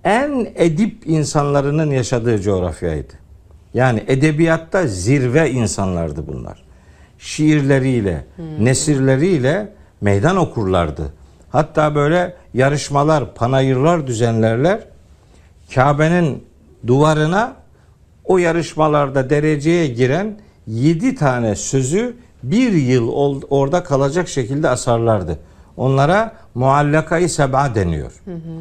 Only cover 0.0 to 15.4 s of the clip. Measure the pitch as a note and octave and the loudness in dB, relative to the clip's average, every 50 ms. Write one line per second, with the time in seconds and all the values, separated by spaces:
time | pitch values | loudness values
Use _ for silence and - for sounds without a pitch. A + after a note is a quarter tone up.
0 | - F3 G#3 A#3+ C#4+ D4+ C#4+ B3+ G#3+ - - - E3+ E3+ D#3 D#3 A3+ - - - | -2 0 0 0 0 -2 -2 -4 -4 -6 -2 0 0 0 2 0 -2 -2 -2 -8
1 | - - D#3+ D#3 D3 D3 - D3+ C#3+ C#3+ C#3+ C#3+ C#3 C#3+ D3 D#3+ D#3+ D3 C#3 C3 | -4 -2 0 0 0 0 0 -2 0 2 0 0 0 0 0 0 0 0 0 0
2 | A#2 - C3 A#2+ A2+ A#2+ A2+ G#2 F#2 G#2 G2 F#2 F2+ F2 D2+ - F2+ E2+ D#2 D2 | -2 0 -2 -2 0 0 0 0 0 0 0 0 0 -2 -4 -4 -4 -4 -4 -4
3 | B1+ - - - - - - - - - - - _ _ - A#2+ B2+ C3 A#2 G#2+ | -6 -10 -16 -20 -20 -20 -20 -20 -20 -20 -20 -20 _ _ -2 0 2 2 2 0
4 | - - C3+ C3+ D3 D#3 D3+ D3+ E3 E3 D#3+ D#3+ E3 - - G3 F3 B2 G2 F2+ | 0 0 0 2 2 0 2 2 2 2 2 0 -2 -2 -2 -2 -2 -2 -4 -4
5 | F2 A2 C#3 C#3+ B2+ B2 A#2+ D#3 E3 C#3 B2+ B2+ A2+ G2 - - G2 F#2+ F2+ E2+ | 0 0 0 2 2 2 2 2 2 2 0 -2 -2 -2 -2 -2 -4 -2 -2 -2
6 | E2 D#2 D2 D#2 D2 D#2+ D2+ B1 - G1+ G1+ - - - - - - - - - | -4 -4 -6 -8 -10 -10 -10 -10 -10 -12 -16 -18 -20 -20 -20 -20 -20 -20 -20 -20
7 | - - _ - - - - - D#3 D3+ D3+ D3+ C#3 C3+ C#3 C3+ C3 C3+ B2+ A#2+ | -20 -20 _ -20 -14 -12 -4 0 2 4 4 4 4 4 2 2 2 2 0 0
8 | G2+ F#2+ E2 D2 - - - - E3+ D#3+ D#3 D3+ G#2 - C3 - - D#3 D3 C3+ | 0 -2 -4 -4 -8 -12 -16 -14 -12 -10 -4 0 2 2 2 2 2 0 0 2
9 | C3+ C3+ C3+ C3 D#3 G3 F#3 C#3 A#2+ C3 D#3+ G3+ G#3+ G3+ - - - _ _ - | 4 2 2 4 2 2 2 2 2 0 0 0 -4 -6 -12 -20 -20 _ _ -4
10 | G2+ G2+ G2 G2+ G#2+ D#3+ F#3+ F#3+ E3 - - A#2 G#2 F#2 F#2 F2 E2+ D2+ C#2+ E2 | 0 2 2 2 2 2 2 2 0 -2 -2 -4 -2 0 2 0 0 0 -4 -6
11 | D#2 - - - - - - - - - - C3+ D#3 D3 - D#3+ D3+ D3+ D3 D3 | -8 -10 -10 -14 -20 -20 -20 -20 -16 -4 -2 -2 -2 0 0 0 0 0 2 0
12 | C#3+ D3 E3 F3+ F3+ F3+ - - - - - A#2 C3 C#3 D3 C#3+ - - C#3 C#3 | 0 2 2 0 0 -2 -6 -14 -18 -8 -2 0 2 2 2 -2 -4 -2 0 0
13 | D3 D#3 D#3+ D3 A#2+ F#2+ - - A#2 B2 C3+ C3+ C3 C3+ C3 B2+ C3+ D#3+ F3 E3 | 2 2 2 0 0 -4 -6 -4 -2 0 2 2 2 2 2 2 2 2 2 0
14 | C#3+ C3 A#2+ G#2+ A#2+ A#2 A2+ A2+ A2 A2+ A2+ A#2+ C#3 F3 G3+ A3 - - - - | -2 -4 -2 -2 0 0 2 2 0 0 0 0 0 0 0 -2 -6 -14 -20 -20
15 | - _ - _ _ _ - - | -20 _ -20 _ _ _ -20 -20